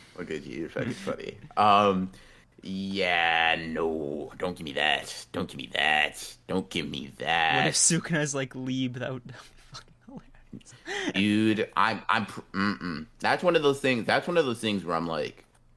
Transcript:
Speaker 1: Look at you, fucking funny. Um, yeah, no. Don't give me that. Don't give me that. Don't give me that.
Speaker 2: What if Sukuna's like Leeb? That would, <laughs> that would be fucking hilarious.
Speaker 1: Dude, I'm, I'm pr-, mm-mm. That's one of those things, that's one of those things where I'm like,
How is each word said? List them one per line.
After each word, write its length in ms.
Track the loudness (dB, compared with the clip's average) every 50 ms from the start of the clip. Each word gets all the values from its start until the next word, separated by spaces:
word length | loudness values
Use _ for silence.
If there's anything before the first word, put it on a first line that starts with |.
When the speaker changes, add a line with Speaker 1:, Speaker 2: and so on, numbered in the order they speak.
| -14 -18 -12
Speaker 1:
Look 140 | -12 -8 -6
at 140 | -6 -8 -6
you, 220 | -8 -8 -8 -8 -6
fucking 220 | -6 -4 -4 -4 -6
funny. 440 | -6 -6 -6 -6 -6 -8 -12 -12 -12 -18 -6 0
Um, 560 | 4 6 8 8 8 8 6 4 2 0 -4 -8 -16 -20 -20 -20 -20 -20 _ _ -16 -10
yeah, 920 | -8 -6 -6 -6 -4 -2 0 0 2 4 4 4 4 4 4 4 2 2 0 -2
no. 640 | -6 -2 0 0 0 0 -2 -4 -4 -6 -6 -8 -10 -8
Don't 180 | -4 -4 -4 -4
give 100 | -6 -10
me 80 | -6 -2
that. 520 | 0 2 2 2 0 -2 -8 -12 -12 -14 _
Don't 160 | -6 -6 -6
give 100 | -6 -8
me 120 | -12 -12 -6 -2
that. 640 | 0 2 4 4 4 2 0 -2 -10 -14 -14 -14 -18 _
Don't 220 | -2 -2 -2 -2 -2
give 180 | -4 -4 -4 -4
me 220 | -6 -8 -10 -10 -10
that. 380 | -6 -2 2 2 4 4 4 4
Speaker 2:
What 100 | 4 2
if 80 | 2 2
Sukuna's 600 | 4 4 4 4 2 0 0 -2 0 0 -2 -2
like 180 | -4 -4 -4 -6
Leeb? 400 | -8 -6 -4 -2 -2 -2 -2 -4
That 180 | -6 -6 -6 -6
would, 100 | -8 -10
<laughs> 40 |
that 80 | -14 -18 -18
would 140 | -20 -20 -20
be 60 | -20 -20 -18
fucking 220 | -18 -18 -18 -20 -20 _ _ -18 -18 -18 -18 -20 -20 -20 -20 -18 -18
hilarious. 600 | -18 -18 -20 -20 -18 -10 -6 -6 -4 -4 -2 0
Speaker 1:
Dude, 560 | 2 2 4 4 4 4 4 4 2 0 0 2
I'm, 260 | 2 2 2 2 -2 0 0
I'm 160 | 0 2 0
pr-, 140 | -2 -8 -14 -14 -8 -4
mm-mm. 520 | -2 0 0 0 -2 -6 -6 -6 -8 -10 -12 -12 -4
That's 240 | 0 0 0 2 2
one 120 | 4 4
of 80 | 6 4
those 160 | 4 2 4
things, 260 | 2 0 2 2 2
that's 220 | 2 2 2 2
one 100 | 2 2
of 80 | 2 2
those 140 | 2 0 -2
things 260 | -2 -2 -2 -2 -2
where 100 | -2 -2
I'm 120 | -2 0
like, 360 | -2 -2 -2 -4 -4 -8 -14 -20 _ _ _ _ _ _